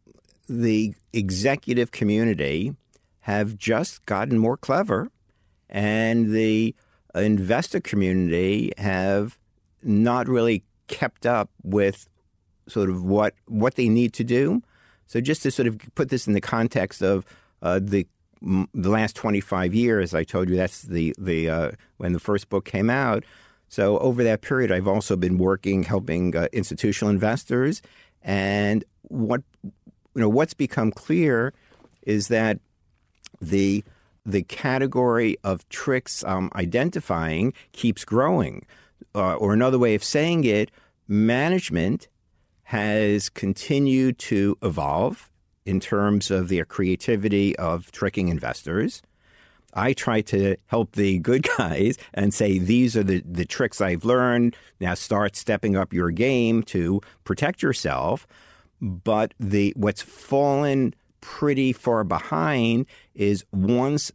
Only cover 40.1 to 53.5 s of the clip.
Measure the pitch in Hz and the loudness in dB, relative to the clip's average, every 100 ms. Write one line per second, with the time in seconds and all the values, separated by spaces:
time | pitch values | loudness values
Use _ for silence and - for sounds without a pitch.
40.1 | 147 160 170 131 104 - _ _ _ - | 0 2 2 2 2 0 _ _ _ -2
41.1 | 101 110 123 156 185 - 85 90 135 - | 2 4 2 2 0 0 -2 -2 -4 -8
42.1 | _ _ _ _ _ - 110 104 107 107 | _ _ _ _ _ -6 -2 0 2 2
43.1 | 104 - - 98 101 - 139 139 131 131 | 0 -2 -4 -4 -4 -2 2 4 4 2
44.1 | 120 - 104 101 - 104 78 71 76 123 | 0 -2 0 2 0 -2 -2 -2 0 -2
45.1 | 220 - _ _ _ - 95 - 104 104 | -4 -16 _ _ _ -2 -2 0 0 2
46.1 | 101 - 95 90 90 82 - 95 92 - | 2 0 -2 0 -2 -2 -2 -2 0 -2
47.1 | 110 104 101 101 - 87 85 - - 98 | 0 2 2 2 0 -2 -4 -8 -6 -4
48.1 | - 90 78 58 - 73 90 175 - _ | -2 -2 -2 -4 -8 -6 -4 -4 -6 _
49.1 | _ _ _ _ _ _ - 117 135 - | _ _ _ _ _ _ -4 -2 -2 0
50.1 | 110 104 101 98 98 _ 117 107 - 98 | 0 0 0 0 -2 _ -2 -2 0 2
51.1 | 92 80 156 - - 95 71 104 - - | 2 2 0 2 -2 -2 0 0 0 -10
52.1 | - 101 - 104 95 90 120 127 113 98 | -2 -2 2 2 2 2 4 4 2 0
53.1 | 92 78 87 85 | -2 -2 -6 -6